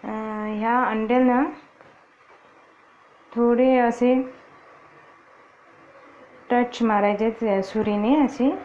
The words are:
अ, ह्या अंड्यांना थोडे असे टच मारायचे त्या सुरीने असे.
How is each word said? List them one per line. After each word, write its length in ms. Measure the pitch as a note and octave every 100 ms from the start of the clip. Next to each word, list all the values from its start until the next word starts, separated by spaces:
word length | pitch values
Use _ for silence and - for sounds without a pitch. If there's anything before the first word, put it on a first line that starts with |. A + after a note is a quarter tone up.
अ, 80 | G#3 G#3+ A3 G#3+ G#3+ G#3+
ह्या 240 | A3+ B3
अंड्यांना 600 | A#3+ A3 A3 B3+ B3+ B3 D#4 - - _ - - _ _ _ - _ _ _ _ _ _ _ _ _
थोडे 420 | A#3 A#3+ A#3+ C4 B3+
असे 560 | A#3+ A#3+ B3 B3+ B3+ - - - - - - - - - _ - _ _ - - - - - - - - -
टच 300 | B3 A#3+ -
मारायचे 480 | A3+ G#3 G3+ G#3 A3+
त्या 320 | A3 A3 G3
सुरीने 640 | F#3+ A3 G#3+ G#3 G#3+ D4+
असे. 240 | C4+ - C4 F#4+